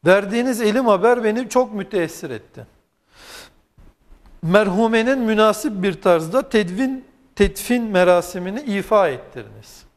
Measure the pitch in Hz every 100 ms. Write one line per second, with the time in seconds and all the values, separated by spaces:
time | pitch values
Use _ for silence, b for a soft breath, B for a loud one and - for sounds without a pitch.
0 | 175 196 202 226 254 233 214 220 247 196
1 | 220 240 220 226 254 254 233 214 190 208
2 | 156 - - 113 _ - 107 _ _ _
3 | B B B B B _ _ _ - _
4 | _ - _ - 165 196 208 180 226 226
5 | 233 269 226 214 214 214 302 202 190 165
6 | 190 170 160 233 - 220 185 185 262 262
7 | - _ _ - 196 196 - 247 226 190
8 | 180 175 170 190 180 214 285 202 185 214
9 | 175 131 - 127 104 107 - - _